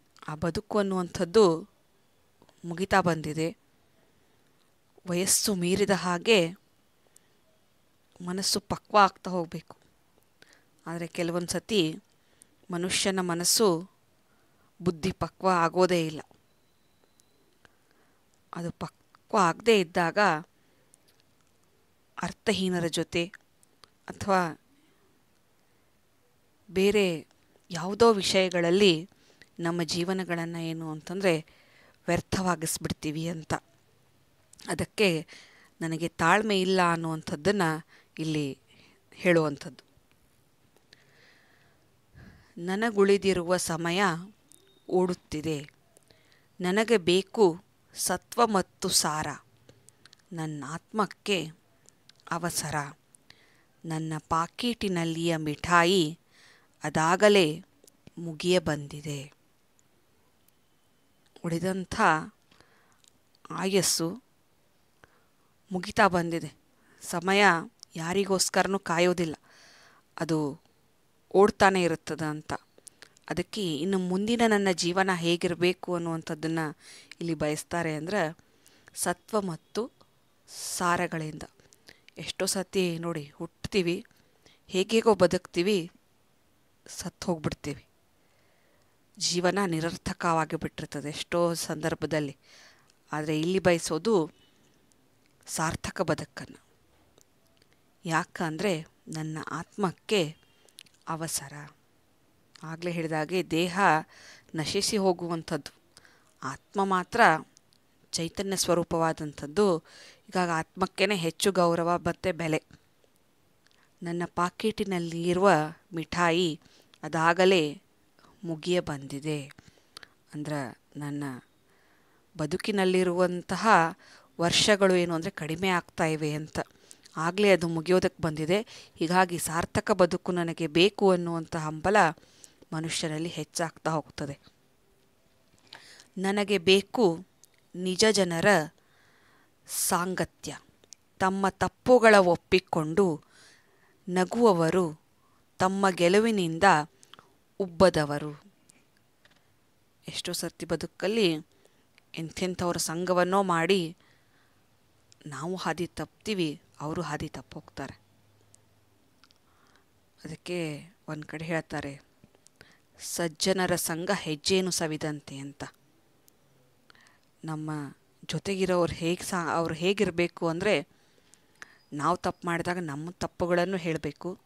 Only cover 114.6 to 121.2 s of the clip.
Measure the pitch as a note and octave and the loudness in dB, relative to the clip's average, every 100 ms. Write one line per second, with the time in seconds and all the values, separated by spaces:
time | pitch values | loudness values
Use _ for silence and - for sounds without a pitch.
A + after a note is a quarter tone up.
114.6 | A3 G#3+ G3 F3+ E3+ E3+ E3+ F3 G3+ D#3 | -4 -2 -4 -4 -4 -4 0 4 6 4
115.6 | D#3 - _ E3 D#3 F3 F3 E3+ F3+ D3+ | 2 -8 _ -10 -6 0 2 2 0 -2
116.6 | _ _ _ _ D#3 E3 D#3+ E3+ F#3 F#3+ | _ _ _ _ -6 2 4 6 6 6
117.6 | D3+ - _ _ _ _ - _ E3 D#3+ | 2 -4 _ _ _ _ -20 _ -8 -6
118.6 | D#3+ F3+ E3+ C#3+ C3+ C#3 D3+ D3+ C#3 - | 0 0 -2 -8 -10 -10 -6 -8 -10 -18
119.6 | - _ _ - - _ _ D3+ D3 D3+ | -20 _ _ -20 -20 _ _ -12 -8 -6
120.6 | B2 - _ - D3 D3 | -8 -12 _ -12 -8 -6